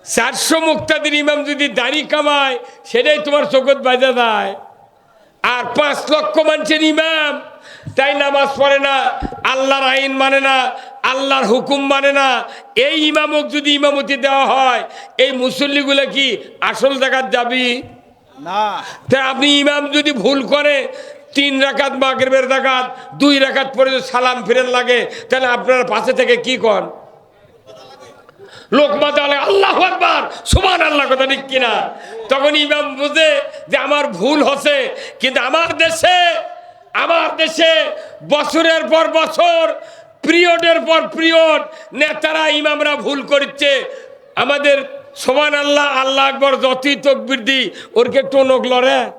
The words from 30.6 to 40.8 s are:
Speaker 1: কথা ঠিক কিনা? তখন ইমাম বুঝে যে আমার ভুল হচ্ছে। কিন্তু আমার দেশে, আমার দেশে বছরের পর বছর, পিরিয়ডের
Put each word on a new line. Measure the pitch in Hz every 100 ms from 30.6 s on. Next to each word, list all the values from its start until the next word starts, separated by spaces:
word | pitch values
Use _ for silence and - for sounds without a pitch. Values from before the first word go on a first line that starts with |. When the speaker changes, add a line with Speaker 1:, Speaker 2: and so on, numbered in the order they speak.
| 381 359 320 294 269
Speaker 1:
কথা | 262 269
ঠিক | 269 269
কিনা? | 269 240 202 - - - - -
তখন | 269 294 294
ইমাম | 294 294 294
বুঝে | 262 285 302 311 277 - - -
যে | 269
আমার | 269 294 285
ভুল | 185 233 302
হচ্ছে। | 262 277 294 285 240 - - -
কিন্তু | 254 262
আমার | 247 320 330 311
দেশে, | 330 320 349 359 349 320 - - - - -
আমার | 208 294 330 320 311
দেশে | 320 320 330 320 294 - - - 160
বছরের | 294 - 311 330 320
পর | 320 320 320
বছর, | 320 311 - 349 330 320 - - - - _
পিরিয়ডের | 277 339 349 339 339 330